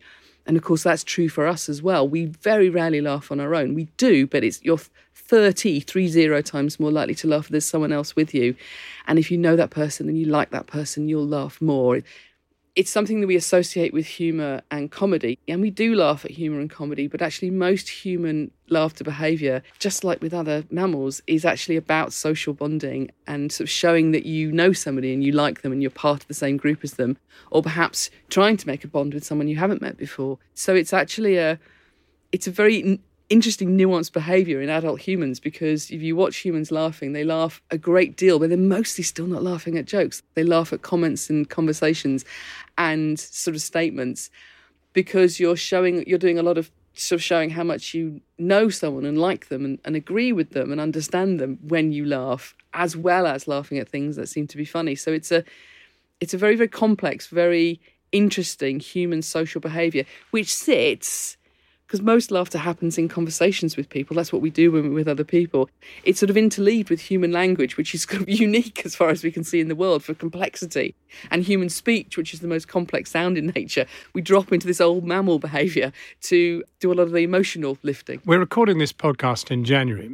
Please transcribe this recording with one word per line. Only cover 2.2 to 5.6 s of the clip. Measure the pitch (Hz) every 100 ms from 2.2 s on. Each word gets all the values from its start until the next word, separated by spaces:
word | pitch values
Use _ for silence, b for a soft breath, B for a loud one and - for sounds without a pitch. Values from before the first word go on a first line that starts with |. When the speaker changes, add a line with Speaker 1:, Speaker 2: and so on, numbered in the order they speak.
| 165
Speaker 1:
very | 160 214 214 185
rarely | 170 165 151
laugh | 147 143 -
on | 139
our | 143 165
own. | 131 151
We | 156 -
do, | 254 151 135
but | 143
it's, | 117 -
you're | - 165 - b b _
thirty, | - 226 208 185